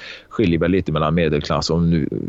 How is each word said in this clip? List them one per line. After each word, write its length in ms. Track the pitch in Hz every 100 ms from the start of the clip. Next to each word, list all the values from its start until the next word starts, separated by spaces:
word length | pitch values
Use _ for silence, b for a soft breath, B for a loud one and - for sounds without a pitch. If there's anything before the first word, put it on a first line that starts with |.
| B B B
Skiljer 300 | - 95 82
väl 100 | 85
lite 220 | 95 82
mellan 220 | 78 78
medelklass 560 | 85 78 73 - 76 -
och 120 | 80
nu 260 | 85 85 - -